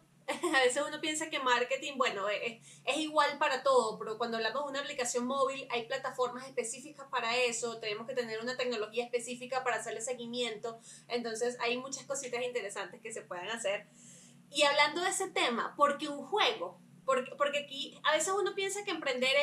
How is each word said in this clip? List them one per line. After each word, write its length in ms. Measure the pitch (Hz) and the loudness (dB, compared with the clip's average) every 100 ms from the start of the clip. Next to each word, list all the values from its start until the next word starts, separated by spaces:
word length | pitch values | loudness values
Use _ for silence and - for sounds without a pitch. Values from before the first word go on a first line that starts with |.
| _ _ - | _ _ -8
<laughs> 280 | - 339 277 | -2 2 6
a 40 | |
veces 240 | 254 277 294 | 6 4 -2
uno 140 | 302 | -2
piensa 300 | 311 311 320 | -2 -2 -2
que 100 | 302 | 0
marketing, 540 | 262 240 247 262 285 262 | 4 4 2 -2 -2 0
bueno, 300 | 240 196 202 | 0 2 -2
es, 340 | 202 233 226 - - | -2 -4 -8 -16 -10
es 140 | - 285 | -2 0
igual 400 | 311 302 285 294 | 2 4 4 4
para 260 | 302 262 | 2 2
todo, 340 | 277 254 220 185 | 6 6 4 0
pero 200 | 214 214 | -6 -4
cuando 180 | 233 226 | -2 0
hablamos 300 | 220 262 285 | 0 -2 -4
de 40 | |
una 100 | 269 | -4
aplicación 440 | 285 285 240 247 247 | -4 -2 -2 0 0
móvil 400 | 277 269 269 262 | 2 2 0 -4
hay 160 | 240 226 | -4 -2
plataformas 580 | 269 262 247 247 247 269 | -4 -4 0 -2 -2 -8
específicas 600 | 247 233 262 294 - 269 | -4 -4 -4 -12 -16 -6
para 280 | 247 233 247 | -4 0 2
eso, 420 | 247 233 233 - | 2 0 -4 -4
tenemos 260 | 220 208 233 | -6 -6 -4
que 60 | |
tener 280 | 247 226 220 | -2 -2 -2
una 160 | 240 247 | -4 -2
tecnología 480 | 247 226 208 226 240 | -2 -2 -2 -2 -2
específica 580 | 240 240 247 247 254 | -2 -4 -8 -4 -2
para 140 | 247 220 | 0 -2
hacerle 240 | 226 220 | -2 -6
seguimiento, 800 | 254 240 233 240 240 214 233 226 - - - | -4 -6 -4 -4 -2 -4 -8 -8 -14 -18 -6
entonces 500 | 240 240 220 240 240 | -4 -2 -2 -2 0
hay 160 | 240 247 | -2 -2
muchas 260 | 269 - - | -4 -8 -6
cositas 380 | 269 254 240 | -6 -4 -4
interesantes 560 | 247 240 196 208 185 - | -2 -4 -4 -6 -8 -10
que 120 | 240 | -12
se 80 | 220 | -10
pueden 260 | - 180 190 | -10 -8 -6
hacer. 380 | 226 196 202 - - - - - - - | -4 -2 -2 -4 -20 -20 -20 -20 -20 -4
Y 140 | 285 | 4
hablando 380 | 285 294 294 320 | 6 8 6 4
de 80 | 359 | 0
ese 200 | - 392 | 0 -2
tema, 460 | 370 294 226 175 - | 2 2 2 -2 4
¿por 220 | 285 285 | 4 4
qué 100 | 302 | -4
un 180 | 285 - | -6 -2
juego? 540 | 415 294 - - - - - - | 2 4 2 -6 -10 -20 -6 0
Porque, 260 | 262 247 - | 2 0 0
porque 220 | 285 285 | 0 0
aquí 400 | - 269 277 - | -4 -10 -10 -2
a 100 | 277 | 2
veces 200 | 311 381 403 | 4 4 2
uno 180 | 381 392 | 0 0
piensa 280 | 392 403 | -2 -2
que 80 | 403 | -4
emprender 400 | 320 285 254 254 277 | -2 0 2 4 4